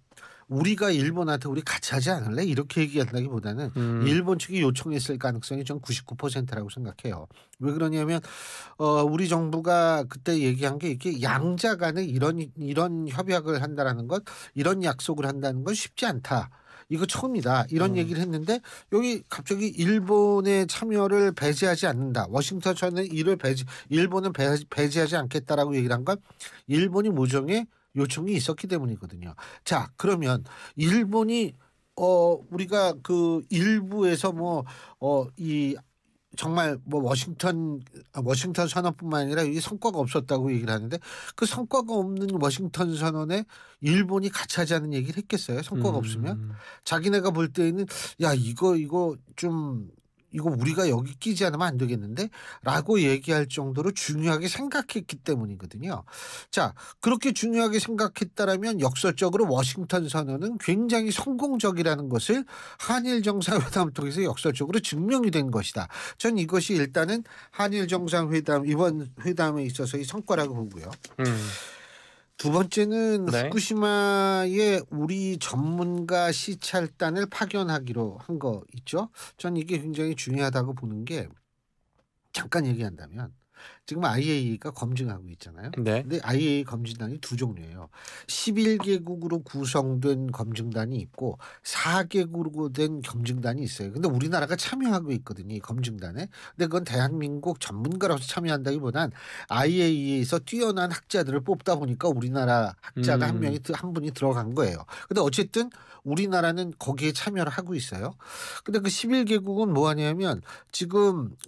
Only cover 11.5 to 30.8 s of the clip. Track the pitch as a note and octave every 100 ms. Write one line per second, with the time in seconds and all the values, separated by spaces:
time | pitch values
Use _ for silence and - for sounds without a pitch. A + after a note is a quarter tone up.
11.5 | F3 A3+ F#3+ E3+ D#3+ F#3 B2+ D3 E3 D3
12.5 | D#3 C#3+ D3 F3 E3 D#3 C3 F#3 F3 D#3
13.5 | D3 C#3 B2 C3 A#2+ A#2 F#3+ - - -
14.5 | C#3 D#3 F#3+ F3 C3 - D3+ C#3 C#3 C3+
15.5 | C3 C#3+ G#3+ - - A#3+ B2+ - B2 -
16.5 | - - - - D#3+ F#3 - C4 A#3 B2
17.5 | B2+ B2+ E3 F#3+ F#3 E3 E3 F3+ D#3+ D#3+
18.5 | B3 - - - G3+ B3 A3+ - - B2+
19.5 | G3+ G#3+ C3+ E3+ A3 F#3 G#3 G#3 G3+ G3
20.5 | G3 F#3 - A3+ G#3 G3 G3+ G3+ - D3
21.5 | D3 F#3+ E3+ F3+ B2+ C3+ A#2 F2+ B2 C#3+
22.5 | F#3+ F#3+ F3+ F3+ F3 F#3+ D#3 D#3+ F#3 C3
23.5 | C3 C3 - - D3+ F#3 F#3+ F#3+ E3+ C#3
24.5 | D3 D3 - D3 D#3 D#3 E3 B2+ D3+ C3
25.5 | D3 C#3+ C3+ B2 A#2+ C3+ G3+ - - -
26.5 | - - D3 F#3+ F#3+ G#3+ D#3 C3 C3+ C#3+
27.5 | G#3+ A3+ _ _ C#3 C#3 C#3+ F#3 F#3 B2+
28.5 | D#3 F#3 F3 B2+ G#2 F2 F2 F2 D#2 -
29.5 | - - D3+ B2+ - F#3 F3+ C3+ B2+ B2+
30.5 | - - -